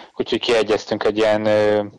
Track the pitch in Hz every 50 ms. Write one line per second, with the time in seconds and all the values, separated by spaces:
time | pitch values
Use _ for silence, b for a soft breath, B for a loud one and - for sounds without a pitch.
0 | B B B - 117 - 120 110 - - 117 110 107 104 107 101 - - 107 104
1 | - 110 104 107 110 107 107 107 110 107 107 107 107 104 104 104 104 101 -